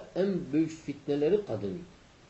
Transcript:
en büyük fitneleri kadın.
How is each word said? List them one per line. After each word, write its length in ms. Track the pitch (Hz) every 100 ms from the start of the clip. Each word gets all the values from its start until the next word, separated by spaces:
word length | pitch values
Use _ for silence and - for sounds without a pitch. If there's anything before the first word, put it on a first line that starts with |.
| - 175
en 380 | 196 180 131
büyük 320 | 151 160 - -
fitneleri 600 | 139 - 143 151 208 208
kadın. 360 | 110 101 87 87 - - - -